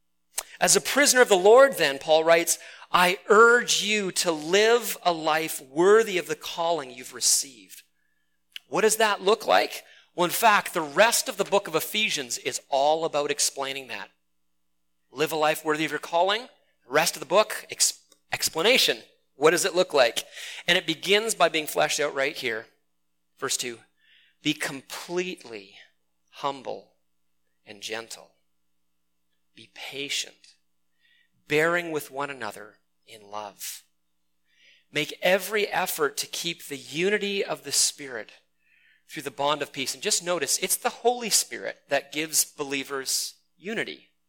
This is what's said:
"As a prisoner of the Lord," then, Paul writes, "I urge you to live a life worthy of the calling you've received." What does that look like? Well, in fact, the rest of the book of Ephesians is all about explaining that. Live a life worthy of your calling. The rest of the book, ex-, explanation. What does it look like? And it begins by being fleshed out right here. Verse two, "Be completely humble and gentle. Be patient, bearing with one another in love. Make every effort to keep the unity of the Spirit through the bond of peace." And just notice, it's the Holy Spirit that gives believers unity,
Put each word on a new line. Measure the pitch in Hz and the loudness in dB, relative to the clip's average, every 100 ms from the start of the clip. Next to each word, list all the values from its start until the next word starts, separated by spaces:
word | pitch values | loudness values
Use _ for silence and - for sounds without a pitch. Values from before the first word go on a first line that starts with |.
| _ _ _ - - - | _ _ _ -12 -12 -2
"As | 175 190 | 2 2
a | |
prisoner | - 262 285 254 | 2 2 4 6
of | 240 | 6
the | 190 | 6
Lord," | 196 247 269 180 | 8 10 8 4
then, | 151 135 | 0 0
Paul | 160 156 160 | 2 4 6
writes, | 170 165 - - - - | 4 4 -4 -8 -20 -2
"I | 170 180 185 - | 2 4 2 4
urge | 214 233 240 180 170 | 8 8 6 2 -2
you | 196 214 190 | 0 -2 -2
to | - 180 | -2 -2
live | 156 151 196 220 240 202 - | -2 0 2 4 2 0 -4
a | 180 | -2
life | 165 156 156 160 - | 0 0 0 -2 -8
worthy | 131 143 185 220 208 180 | -6 2 6 6 6 -2
of | 156 | -4
the | 151 | -8
calling | - 175 170 160 127 | -8 -4 -2 -2 -6
you've | 123 123 | -14 -16
received." | 120 - - 139 117 92 - - _ _ _ _ _ _ - - | -4 0 0 -2 -12 -20 -20 -20 _ _ _ _ _ _ -20 -6
What | 156 | 0
does | 214 220 | 2 2
that | 214 190 | 0 0
look | 190 226 - | 0 0 4
like? | 190 - - - - _ | 2 2 -6 -16 -20 _
Well, | - 175 | -4 -2
in | |
fact, | - 226 196 - | 2 4 4 2
the | 175 | -4
rest | 151 147 226 - - | -2 2 4 2 -2
of | 196 | -4
the | 175 | 0
book | 190 175 | 0 0
of | 156 | -4
Ephesians | - 214 214 147 120 - | -2 -4 -2 -4 -6 -8
is | 131 - - | -6 -8 -2
all | 135 147 160 160 | 0 2 2 0
about | 151 147 | -2 -2
explaining | 139 - 139 135 139 127 | -2 -2 -4 -8 -8 -10
that. | 104 - _ _ _ _ _ _ _ _ _ _ | -12 -14 _ _ _ _ _ _ _ _ _ _
Live | 123 156 | -4 -4
a | 160 | 0
life | 151 156 | 0 0
worthy | 156 151 151 | -2 -2 -2
of | |
your | 147 | -6
calling. | - 170 190 214 | -4 0 0 -2
The | 254 _ _ _ 120 | -6 _ _ _ -2
rest | 147 165 156 | 0 0 -4
of | |
the | 143 | 0
book, | 190 214 - - | 2 2 -4 -8
ex-, | - - - _ _ - | -2 -2 -2 _ _ -12
explanation. | - - 160 196 254 - 117 - _ _ - | -6 -4 0 2 4 2 0 -6 _ _ 2
What | 156 | 4
does | 170 | 4
it | 185 170 | 2 0
look | 180 | 2
like? | 143 117 - - - - - - | 4 2 2 -8 -12 -16 -6 -2
And | 180 | 0
it | 160 | 0
begins | 160 165 208 226 | -4 0 0 2
by | 202 170 | 2 2
being | 156 151 | 2 -2
fleshed | - 151 - | 0 0 0
out | 147 | -2
right | 139 139 - | -2 -4 -4
here. | 123 110 - _ _ _ _ _ _ - | -6 -6 -10 _ _ _ _ _ _ -10
Verse | 135 - | -6 -4
two, | 127 113 _ _ _ _ _ _ | -6 -12 _ _ _ _ _ _
"Be | 151 | -4
completely | 147 - 135 - - - 175 180 175 120 110 98 - - _ _ _ _ | -4 -6 -10 -14 -16 -8 -6 -6 -8 -14 -18 -18 -20 -20 _ _ _ _
humble | - 143 139 110 104 - _ _ _ _ _ _ _ - | -8 -8 -6 -10 -12 -14 _ _ _ _ _ _ _ -20
and | 104 | -16
gentle. | 110 110 113 - 76 _ _ _ _ _ _ _ _ _ _ _ _ 113 | -10 -10 -10 -16 -20 _ _ _ _ _ _ _ _ _ _ _ _ -20
Be | 110 | -20
patient, | - - 135 139 - - - _ _ _ _ _ _ _ _ _ _ - | -18 -14 -12 -8 -6 -8 -14 _ _ _ _ _ _ _ _ _ _ -2
bearing | 151 165 175 170 | 0 2 0 -4
with | 151 - | -8 -8
one | 131 139 | -8 -8
another | 131 107 104 107 101 _ _ _ | -8 -10 -10 -16 _ _ _ _
in | 95 101 | -20 -14
love. | 104 104 90 - - _ _ _ _ _ _ _ _ _ _ _ | -12 -12 -12 -14 -14 _ _ _ _ _ _ _ _ _ _ _
Make | 147 151 - | -6 -6 -2
every | 180 196 190 214 196 | 0 2 0 -4 -2
effort | 165 185 - 143 - | -2 -4 -2 -2 -4
to | - | -8
keep | - 170 165 - | -8 -8 -10 -12
the | 135 | -14
unity | 123 143 190 208 202 196 | -8 -4 -2 -2 -2 -4
of | - 156 | -6 -8
the | 139 | -4
Spirit | - - - 139 117 104 - _ _ _ _ _ _ _ | -2 -2 -4 -12 -12 -14 -20 _ _ _ _ _ _ _
through | 156 | -12
the | 139 | -10
bond | 127 143 147 | -2 0 0
of | 139 | -4
peace." | 139 127 135 | -6 -8 -6
And | |
just | 208 - | -4 -4
notice, | 175 175 139 - | -2 -2 -2 -2
it's | 185 - | -2 -2
the | 240 | -4
Holy | - 233 240 226 | -2 -2 -2 0
Spirit | - - 110 110 - - | 0 0 -6 -10 -12 -4
that | 139 - | -4 -4
gives | 147 156 147 - | -8 -4 -2 -4
believers | - 139 139 135 139 131 - - - _ _ | -6 -6 -6 -6 -8 -6 -6 -6 -12 _ _
unity, | 180 214 117 69 _ _ | -10 -8 -8 -10 _ _